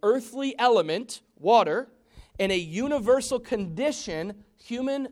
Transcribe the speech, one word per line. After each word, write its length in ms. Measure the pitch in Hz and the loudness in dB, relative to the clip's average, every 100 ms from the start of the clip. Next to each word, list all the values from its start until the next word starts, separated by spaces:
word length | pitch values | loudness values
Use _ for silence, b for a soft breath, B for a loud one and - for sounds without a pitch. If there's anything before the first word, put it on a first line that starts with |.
earthly 540 | 208 254 254 254 269 220 | 0 0 -2 -6 -6 2
element, 640 | 247 220 156 175 - - _ _ | 4 4 2 -2 -6 -14 _ _
water, 520 | 156 233 160 190 262 _ b b b b | 4 4 4 0 -6 _ b b b b
and 120 | 196 | -2
a 60 | 185 | 0
universal 840 | 160 175 277 285 214 262 254 247 | -2 -4 -2 0 2 2 2 -6
condition, 1040 | - 220 185 160 294 - - 160 190 202 _ _ | -4 -6 -6 -4 -4 -4 -6 -8 -8 -12 _ _
human 540 | - 240 262 277 262 | -10 -6 -4 -4 -8